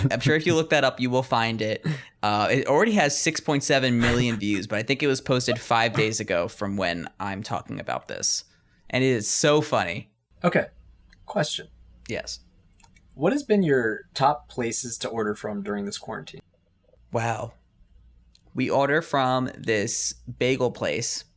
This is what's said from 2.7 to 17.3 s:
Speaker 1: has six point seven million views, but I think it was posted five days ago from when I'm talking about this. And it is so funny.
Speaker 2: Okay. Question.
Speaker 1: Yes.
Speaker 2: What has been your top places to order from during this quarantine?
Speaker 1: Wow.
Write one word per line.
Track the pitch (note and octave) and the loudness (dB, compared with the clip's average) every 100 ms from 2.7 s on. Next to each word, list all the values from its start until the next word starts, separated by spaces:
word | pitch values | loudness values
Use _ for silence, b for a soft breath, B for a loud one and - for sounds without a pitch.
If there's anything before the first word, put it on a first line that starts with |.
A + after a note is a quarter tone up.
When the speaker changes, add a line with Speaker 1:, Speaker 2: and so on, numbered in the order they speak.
| D3 A3+ | 2 4
Speaker 1:
has | G#3 C#3+ - | 4 2 2
six | E3 D#3 | 0 -2
point | - C#3+ | 0 0
seven | - C#3 B2+ A#2+ | 2 2 4 2
million | A#2+ A#2+ A#2+ A2 | 4 4 2 0
views, | G#2 G2 G#2 | 0 -2 -2
but | G#2+ | -4
I | |
think | A2 C3+ | -2 0
it | D3 | 0
was | C3 | 0
posted | - B2+ - A#2+ | 2 0 2 0
five | - A#2 A#2 | 2 2 2
days | A#2 A2 A#2 | 2 0 0
ago | G#2 F2 F2+ | -2 -2 -2
from | - G2+ G2+ | -4 -4 -2
when | F2+ E2+ - - | -2 -2 -8 -10
I'm | G2 G2 | -8 -8
talking | G2 F2+ - - | -6 -6 -6 -10
about | - B1 - | -6 -6 -6
this. | - - - - b b b b | -4 -2 -2 -6 b b b b
And | B2+ | 0
it | C3 | 2
is | A#2 G#2 | 2 0
so | - D3+ D3 | 2 4 4
funny. | D3 A#2 F2+ F#2+ - _ _ _ | 2 0 0 -4 -10 _ _ _
Speaker 2:
Okay. | F3 D3+ - - - - _ - | 0 2 -2 -8 -20 -20 _ -20
Question. | - G3+ D3 - - - - - - | -6 -2 -2 -4 -10 -20 -20 -16 -8
Speaker 1:
Yes. | G2+ - - - _ _ _ - _ _ | -8 -8 -12 -16 _ _ _ -20 _ _
Speaker 2:
What | - E3 | -2 0
has | C#4+ | 0
been | - G#3 | 2 2
your | E3 C3+ A2+ G2 - | 4 4 2 -2 -8
top | - C#3 D3+ - | 0 0 0 -6
places | - A#2 - B2 - | -6 -4 -4 -6 -6
to | A#2 | -6
order | A2+ G#2 | -2 -2
from | G#2 G#2+ G2+ | -2 -6 -6
during | G2+ G#2 G2+ | -6 -4 -4
this | - | -8
quarantine? | - G#2+ - - - _ _ _ _ _ - | -8 -12 -12 -18 -20 _ _ _ _ _ -6
Speaker 1:
Wow. | A#2+ A#2 | -2 -2